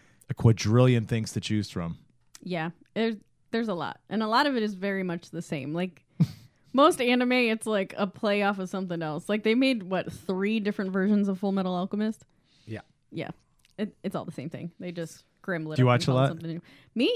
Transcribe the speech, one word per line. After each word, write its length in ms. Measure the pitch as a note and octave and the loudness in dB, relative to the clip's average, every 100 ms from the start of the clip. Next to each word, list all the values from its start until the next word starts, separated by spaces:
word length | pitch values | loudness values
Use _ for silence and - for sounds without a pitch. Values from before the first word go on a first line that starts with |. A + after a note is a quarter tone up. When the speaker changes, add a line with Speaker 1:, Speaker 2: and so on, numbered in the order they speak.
| _ _ - | _ _ -12
Speaker 1:
a 40 | |
quadrillion 720 | - A#2 G2+ G#2 A#2+ B2+ A#2+ G#2 | 2 4 4 4 6 6 4 2
things 240 | A#2 A2 | -2 -2
to 80 | G#2+ | -6
choose 280 | - G#2+ G2 | -2 -2 -2
from. 280 | F#2 E2+ E2 _ _ _ - | -6 -6 -8 _ _ _ -18
Speaker 2:
Yeah, 280 | - F3 E3 E3+ _ | -8 -4 -6 -8 _
there's, 220 | A3 A3+ G#3+ _ _ _ | -2 -2 -4 _ _ _
there's 180 | A3+ A3+ | -4 -2
a 60 | |
lot. 260 | F3 A#2+ - - | -4 -6 -8 -6
And 140 | G3+ | -4
a 40 | G#3+ | 2
lot 200 | A#3 D4 | 2 2
of 100 | B3+ | 0
it 60 | |
is 100 | G#3+ | -2
very 300 | F#3+ G3 F#3+ | -2 -2 -2
much 260 | F#3 E3+ - | -2 -4 -8
the 120 | E3 | -10
same. 320 | - D#3 C3+ | -6 -6 -4
Like, 320 | E3 F#3 - _ - | -4 -4 -8 _ 0
Speaker 1:
<laughs> 540 | F3 - - _ _ | 0 0 -20 _ _
Speaker 2:
most 300 | B3+ D4+ F4 | 4 6 6
anime, 300 | B3 B3 B3 | 2 2 2
it's, 340 | B3+ A#3 A3 A3 | 2 2 0 0
like, 260 | G#3 F#3+ - | -2 -2 -2
a 80 | G3 | -4
play 360 | - A3 G3+ | -2 0 2
off 140 | G3+ G3 | 2 0
of 120 | F#3 | -4
something 320 | G3 F#3 E3+ | -6 -6 -4
else. 260 | D#3+ E3 - | -4 -4 -2
Like, 140 | G#3 | 0
they 120 | G#3+ | 2
made, 280 | A#3 C4+ A#3+ | 4 2 0
what, 280 | F3+ F#3 - | -2 -4 -4
three 480 | - - F#3 G3 A3+ | -8 -4 -2 0 0
different 320 | G3+ G#3 F#3+ | 0 -2 -2
versions 360 | F#3+ F#3+ G#3 G3+ | 0 4 4 2
of 100 | F#3+ | 0
Full 140 | G3+ | -2
Metal 220 | G3 F#3 | 0 0
Alchemist? 500 | F3+ F#3+ G#3 G#3+ A3 _ _ _ _ - | -2 -2 -2 -2 -4 _ _ _ _ -12
Speaker 3:
Yeah. 140 | G#2+ - _ _ | -12 -12 _ _
Speaker 2:
Yeah. 160 | D#3+ - - _ _ _ - | -10 -10 -12 _ _ _ -8
It, 180 | G#3 - | -8 -6
it's 140 | A#3 E3+ | -6 -6
all 80 | |
the 80 | C#3+ | -8
same 160 | D#3 C3+ | -10 -10
thing. 220 | - E3 - | -10 -12 -10
They 100 | F3+ | -10
just 320 | E3+ D#3+ - _ _ | -8 -10 -12 _ _
scramble 320 | - E3+ D#3 | -6 -6 -2
it 20 | D3+ | 2
Speaker 1:
Do 60 | |
you 60 | B2+ | 4
Speaker 2:
up 40 | A#2+ | 4
Speaker 1:
watch 120 | - | 4
Speaker 2:
and 0 | |
Speaker 1:
a 40 | |
Speaker 2:
call 40 | B2+ | 2
it 40 | |
Speaker 1:
lot? 60 | C#3 | 2
Speaker 2:
something 220 | D#3+ E3 | 0 -8
new. 120 | E3 - - _ | -10 -14 -20 _
Me? 180 | A3 D4+ | -2 0